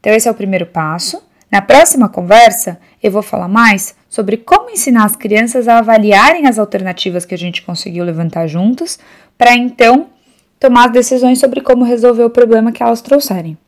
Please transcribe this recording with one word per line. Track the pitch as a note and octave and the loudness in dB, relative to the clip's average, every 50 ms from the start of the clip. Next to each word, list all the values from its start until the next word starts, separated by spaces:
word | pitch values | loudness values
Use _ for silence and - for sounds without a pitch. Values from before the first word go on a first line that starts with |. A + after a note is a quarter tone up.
Então, | - G#3+ G#3+ | 0 0 0
esse | A3+ A3 A#3+ | 0 0 -2
é | |
o | A3 | -4
primeiro | A3+ G3+ G3 F#3+ F#3 F3 | -4 -6 -4 -4 -4 -6
passo. | F3 _ F3+ D#3+ D#3 D#3+ F3 - - - F#4+ _ _ _ _ _ _ | -6 _ -6 -6 -6 -6 -8 -8 -10 -12 -14 _ _ _ _ _ _
Na | - G3 | -2 -2
próxima | G3+ - - C4+ E4 - - C4+ A3+ G3 | 2 2 2 2 2 0 0 0 -2 -2
conversa, | - - F3 F3 G3+ A3+ A#3 A3+ A3+ - - - E3+ E3+ _ _ _ _ - | -2 -8 -2 2 4 6 6 4 2 0 -8 -10 -10 -12 _ _ _ _ -6
eu | G#3 | -4
vou | F#3 G#3 | -4 -4
falar | G#3 - - - F3 F3+ | -6 -6 -8 -8 -6 -2
mais | G3 A3+ A#3 A3+ G#3 F#3+ - - _ _ _ _ | 0 2 2 2 0 0 -4 -10 _ _ _ _
sobre | - - G#3+ F#3+ G3+ A3+ | -8 -6 -4 -4 -4 -6
como | _ - F4 G#4 A4+ B4 | _ 0 0 0 0 -4
ensinar | A4+ F#4+ - C#4 B3 A#3 G#3+ | -10 -6 -2 0 2 2 2
as | G#3 G#3+ | 0 -2
crianças | - - G#3+ G#3 G#3+ A3+ A#3 - B3+ A#3 A3+ | -6 -4 -2 0 0 0 0 -2 -2 0 2
a | A#3 A#3 | 2 2
avaliarem | A3+ A3 A3+ G#3+ G#3 G#3 G3+ G3 A3+ C#4 E4 F4 D4 | 4 4 2 2 4 4 4 4 4 4 2 2 2
as | C4+ A#3 A3 | 0 0 0
alternativas | G#3 G#3 - G3+ F#3+ F#3 F3+ - - F#3+ F3 F3+ F3 | -4 -4 -4 -6 -6 -6 -8 -8 -8 -6 -6 -6 -8
que | _ F#3 | _ -10
a | F3 | -10
gente | E3+ F3+ F3 - _ | -8 -8 -10 -10 _
conseguiu | - F3 E3+ - F#3+ E3+ E3+ F3 | -10 -12 -10 -10 -10 -8 -6 -6
levantar | F3 E3 D#3+ E3+ E3 - E3+ E3 | -6 -4 -4 -6 -6 -4 -4 -6
juntas, | D#3+ D3 E3+ F#3 A3 B3+ B3+ E4+ F4 - _ _ _ _ _ _ _ _ | -4 -4 -2 -2 -2 -2 -2 -6 -10 -10 _ _ _ _ _ _ _ _
pra | _ B3 A#3+ A#3+ | _ 2 2 2
então | A#3+ B3 B3 B3 - A#3+ A3+ B3 C#4 E4+ - _ _ _ _ _ _ _ _ _ _ | 2 -2 -4 0 2 2 4 4 2 0 -4 _ _ _ _ _ _ _ _ _ _
tomar | - C4+ A#3+ B3 A#3+ | 0 2 4 4 4
as | B3 A#3 | 4 4
decisões | B3+ A#3+ - C4 B3+ B3 B3+ B3+ B3+ | 2 0 2 0 0 2 2 2 2
sobre | C#4 C4+ A#3+ C#4+ | 0 -2 -2 -4
como | C4+ - B3 B3 B3 | 0 0 2 2 2
resolver | A#3 B3 A#3 A3+ B3 A#3+ A3+ A#3+ | 0 0 2 2 2 2 4 0
o | A#3 | 0
problema | A#3 B3 A#3+ A3 A3+ A3 A3 A#3 A3+ | 2 2 2 4 4 2 2 0 -2
que | - B3 | -2 -2
elas | A#3 A#3 A#3 - | -2 -2 -2 -2
trouxerem. | - C#4 C#4+ C#4 - G3+ F#3 E3 E3 D#3 - _ | 0 0 0 0 -2 -6 -6 -6 -10 -14 -16 _